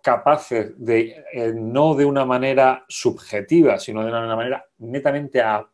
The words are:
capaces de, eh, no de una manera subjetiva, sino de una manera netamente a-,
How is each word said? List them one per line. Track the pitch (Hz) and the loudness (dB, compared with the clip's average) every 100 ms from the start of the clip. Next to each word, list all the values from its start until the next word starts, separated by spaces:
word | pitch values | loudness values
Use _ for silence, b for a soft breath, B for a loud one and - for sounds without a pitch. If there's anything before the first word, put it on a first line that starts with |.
capaces | - 120 - - - 117 104 - | 0 0 2 0 0 -4 -6 -8
de, | 117 113 113 - - | -2 0 0 -6 -14
eh, | 127 117 | -6 -4
no | 113 110 123 156 | -4 -4 2 2
de | 143 | 4
una | 143 139 | 2 2
manera | 127 127 135 131 131 131 - | 0 0 0 4 4 2 -6
subjetiva, | - 123 - - 104 101 165 147 98 | -4 -4 -4 -8 -8 0 4 4 4
sino | - 110 | -4 -6
de | 110 | -4
una | 117 113 | -4 -4
manera | 113 120 135 - _ | -4 -4 -6 -10 _
netamente | 117 135 139 139 143 131 | -10 -4 -2 -2 -2 0
a-, | 113 107 - | 0 0 -4